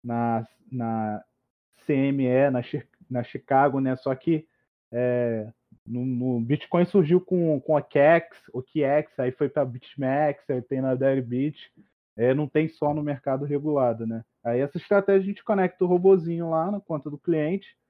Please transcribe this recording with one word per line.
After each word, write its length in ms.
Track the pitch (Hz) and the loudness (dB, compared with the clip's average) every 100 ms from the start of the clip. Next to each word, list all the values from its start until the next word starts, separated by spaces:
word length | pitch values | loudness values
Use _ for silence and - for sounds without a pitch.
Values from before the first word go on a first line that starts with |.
na, 440 | 120 117 117 113 113 _ _ | -4 -2 0 -2 -6 _ _
na 520 | 131 113 113 107 104 - _ _ _ _ _ | -8 -4 -4 -4 -6 -12 _ _ _ _ _
C 160 | - | -2
M 300 | 139 135 139 | 0 0 0
E, 280 | 127 127 139 | 2 2 2
na 100 | 127 | 0
Chi-, 260 | 120 143 - _ _ | -4 -10 -10 _ _
na 140 | 127 | -6
Chicago, 560 | 113 - - 135 139 135 | -6 -12 0 4 4 2
né? 160 | 131 131 | -2 -2
Só 180 | 139 | -4
que, 320 | 131 - 156 156 _ _ _ _ | -4 -2 -2 -4 _ _ _ _
é, 580 | 120 123 123 120 113 110 - _ _ - | -2 0 0 -2 -4 -8 -16 _ _ -10
no, 200 | 120 131 | -6 -4
no 360 | 123 127 120 | -2 -2 -2
Bitcoin 420 | 117 147 - 175 | 0 -2 0 0
surgiu 380 | 175 202 151 180 | 4 2 4 2
com, 360 | - 185 170 147 | 2 0 0 0
com 160 | - 151 | 0 0
a 40 | |
Kex, 560 | - 143 143 170 - - - | 2 4 6 6 2 -20 -12
o 100 | 123 | -12
Kiex, 560 | - 156 139 147 151 - | -6 -2 2 0 -2 -4
aí 140 | 127 | -4
foi 160 | - 143 | -2 -2
pra 160 | 151 | 0
BitMEX, 880 | 131 123 - - 131 139 151 139 - | -4 -6 -16 -6 -2 0 0 -4 -6
aí 120 | 127 | -6
tem 200 | 120 135 | -4 -4
na 120 | 131 | -2
Deribit, 760 | 127 135 135 120 123 143 - - _ _ _ _ - | 0 0 0 -2 -4 -4 -6 -20 _ _ _ _ -2
é, 160 | 120 | 0
não 160 | 135 147 | 2 0
tem 180 | 156 156 | -2 -2
só 260 | - 147 | -2 -4
no 80 | 151 | -2
mercado 440 | 147 139 - 135 143 | -4 -6 -4 -4 -2
regulado, 600 | 143 151 143 127 113 113 | -4 0 0 0 0 -6
né? 200 | 113 - _ | -8 -12 _
Aí 160 | 117 120 | -4 -2
essa 180 | 143 175 | -2 -6
estratégia 440 | - 202 196 196 | 0 0 4 2
a 40 | 190 | 0
gente 180 | 202 | -8
conecta 420 | - 202 180 _ 180 | -2 0 0 _ 0
o 20 | |
robozinho 640 | 180 185 190 165 170 165 | 4 6 4 2 -6 -2
lá 200 | 160 175 | -2 -2
na 120 | 202 | -6
conta 280 | - 156 147 | -6 -8 -6
do 80 | 143 | -8
cliente 600 | - 160 151 190 - _ | -2 0 0 -4 -8 _